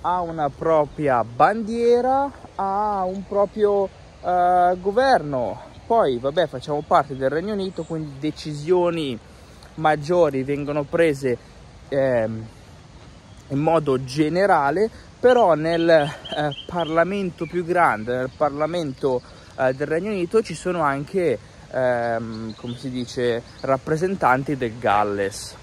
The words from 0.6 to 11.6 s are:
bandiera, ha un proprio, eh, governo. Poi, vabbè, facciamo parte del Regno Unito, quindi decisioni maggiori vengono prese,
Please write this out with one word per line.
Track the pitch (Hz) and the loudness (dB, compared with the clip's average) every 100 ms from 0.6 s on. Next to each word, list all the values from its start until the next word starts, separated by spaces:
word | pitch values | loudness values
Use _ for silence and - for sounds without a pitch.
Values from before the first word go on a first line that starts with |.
| 165 160 147 - 147 123 | 2 2 2 -2 2 2
bandiera, | 113 120 156 220 208 233 240 240 247 269 277 - - - | 0 2 2 2 -4 0 2 2 2 0 -2 -6 -16 -6
ha | 196 196 214 202 | -2 0 -2 -2
un | 185 196 185 | -4 -6 -4
proprio, | 202 202 214 208 202 190 - - - | 0 0 2 2 2 -2 -6 -20 -10
eh, | 180 180 180 180 180 180 | -2 2 4 4 4 2
governo. | 190 202 269 226 151 135 110 - - - - | 0 2 4 2 2 -4 -4 -6 -14 -20 0
Poi, | 226 165 120 | 2 4 2
vabbè, | 135 160 160 | -2 0 -2
facciamo | 127 151 147 151 | -4 -6 -6 2
parte | 175 143 135 | 2 2 -2
del | 135 | -2
Regno | 151 196 | -2 -4
Unito, | 208 190 180 | -6 -6 -8
quindi | 160 160 151 135 | -8 -8 -8 -6
decisioni | 151 151 160 147 147 180 175 170 143 113 - - - - - - | -8 -6 -10 -8 0 2 2 -2 -6 -8 -12 -20 -20 -20 -18 -2
maggiori | 156 151 147 180 156 135 | 0 2 2 4 4 2
vengono | 131 143 143 147 | -2 -4 -2 -4
prese, | 143 170 165 139 135 117 - - | -2 2 2 2 -2 -4 -8 -20